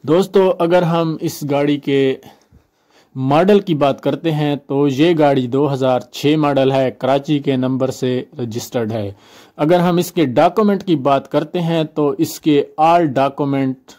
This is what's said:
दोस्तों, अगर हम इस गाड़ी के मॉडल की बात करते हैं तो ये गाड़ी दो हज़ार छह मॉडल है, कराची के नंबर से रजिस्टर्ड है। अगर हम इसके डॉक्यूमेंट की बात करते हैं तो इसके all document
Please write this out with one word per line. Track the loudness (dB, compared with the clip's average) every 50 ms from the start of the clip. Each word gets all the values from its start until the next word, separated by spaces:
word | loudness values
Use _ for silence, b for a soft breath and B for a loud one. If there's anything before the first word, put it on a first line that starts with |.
| 0
दोस्तों, | 2 2 2 2 2 2 2 4 4 2 0
अगर | 0 2 4 2 4
हम | 2 2 0 0 -2 -2 -4
इस | -6 -6 -6 -6 -4
गाड़ी | -2 -2 0 0 0 0 -2
के | -2 0 0 2 2 0 0 -4 B B B B B B B B _ _ _ b b b b b b b _
मॉडल | -6 -2 2 2 2 4 4 2 2
की | 2 0 -2
बात | 0 0 0 0 -2
करते | -4 -4 -4 -2 -4 -4
हैं | -2 -2 -2 -2 -4 -6
तो | _ -6 -2 0 0 0
ये | 2 2 2 2 4
गाड़ी | 4 2 2 2 0 -2 -2
दो | -2 0 0
हज़ार | 0 -2 -2 0 0 0 -2 -4 -8 -14
छह | -4 0 0 0
मॉडल | 2 0 0 0 2 0 2
है, | 2 0 0 -2
कराची | -4 _ -2 -2 0 -2 0 -2 -4 -2
के | -2 -2 -2
नंबर | -2 -2 -2 -2 -2 -4 -4
से | -4 -4 -4 -4 -4 -4 -6 _ -10 -10
रजिस्टर्ड | -10 -8 -8 -10 -10 -6 -6 -6 -4 -4
है। | -4 -6 -6 -8 -12 B B B B B B B B -4
अगर | 0 2 2 2
हम | 2 2 0 0
इसके | -2 -2 _ -2 -2 0
डॉक्यूमेंट | 2 2 2 2 2 2 2 2 0 0
की | 0 -2 -2 0
बात | 2 0 0 0 -2
करते | -2 -2 -2 -2 -2 -6 -4
हैं | -2 -2 0 -2 -2 -2
तो | _ -2 -2 0 0
इसके | -2 -4 -4 -4 -4 0 2 2 2 0 -2 -2 0
all | 2 4 4 4 2 2
document | 0 0 0 0 0 -2 -4 -2 -2 -2 -2 -4 -4 -8 _ -20 -20